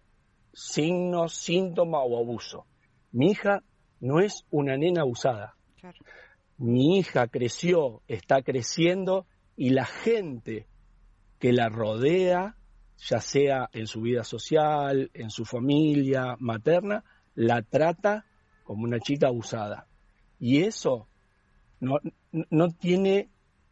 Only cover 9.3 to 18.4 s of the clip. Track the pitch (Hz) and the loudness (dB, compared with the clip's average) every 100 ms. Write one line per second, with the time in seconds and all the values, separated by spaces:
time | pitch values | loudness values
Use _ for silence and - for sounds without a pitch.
9.3 | _ _ - 127 131 120 - 226 226 175 | _ _ -4 0 0 0 -4 0 0 -2
10.3 | 120 - 110 - _ _ _ _ _ _ | -10 -10 -12 -12 _ _ _ _ _ _
11.3 | _ 127 123 117 110 107 110 135 180 180 | _ 2 4 2 -2 -4 0 2 4 2
12.3 | 180 190 - - _ _ _ - 120 - | 2 -2 -10 -20 _ _ _ -4 -4 0
13.3 | 139 143 135 123 - 110 113 113 120 113 | 2 2 2 -4 -8 -10 -6 -2 -2 -4
14.3 | 113 - 151 151 151 143 139 135 - 113 | -10 0 2 4 2 0 -2 -2 -8 -12
15.3 | - 113 120 127 143 156 147 135 131 127 | -10 -8 -4 2 2 4 2 2 0 -2
16.3 | 120 120 113 156 175 202 208 - _ _ | -6 -6 -2 2 0 0 -6 -8 _ _
17.3 | - 113 117 107 139 160 170 208 214 - | -2 2 2 0 2 2 2 -2 -2 -6
18.3 | _ | _